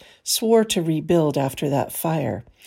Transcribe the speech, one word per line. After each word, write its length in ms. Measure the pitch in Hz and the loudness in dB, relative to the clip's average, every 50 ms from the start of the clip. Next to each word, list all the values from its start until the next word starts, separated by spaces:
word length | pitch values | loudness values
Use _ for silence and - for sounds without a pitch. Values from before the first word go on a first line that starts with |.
| - - - _ | -16 -20 -20 _
swore 440 | - - - - 233 220 233 226 220 | -6 -4 -4 -2 2 4 4 4 4
to 160 | 220 - 190 | 2 0 -2
rebuild 560 | 165 165 156 156 151 156 175 170 156 147 156 | 0 0 -2 -2 0 2 2 4 4 2 0
after 320 | 147 139 135 - - 156 143 | 0 -2 -2 -4 -4 -4 -2
that 240 | 139 135 - - - | 0 -2 -2 -4 -6
fire, 500 | - - 165 160 156 139 123 - - - _ _ _ - | -6 -4 -2 -2 -2 -2 -4 -6 -8 -10 _ _ _ -20